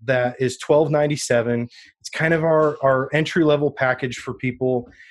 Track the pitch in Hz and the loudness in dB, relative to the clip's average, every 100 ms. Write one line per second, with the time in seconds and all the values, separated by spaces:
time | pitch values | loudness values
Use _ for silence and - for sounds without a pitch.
0 | 113 127 123 123 127 - - 151 156 151 | -4 -2 -2 -2 -4 -4 2 2 4 2
1 | 147 147 - 120 117 120 120 - - _ | 0 -2 0 0 0 -2 -4 -10 -20 _
2 | - - 160 165 160 156 151 147 135 131 | -14 -4 0 0 2 2 2 2 2 2
3 | 131 147 156 180 151 147 147 - 131 127 | 0 -2 0 2 2 2 0 0 -2 -2
4 | 131 120 - 120 127 123 127 127 123 - | -4 -8 -12 -8 -6 -4 -2 -2 -4 -18
5 | - | -20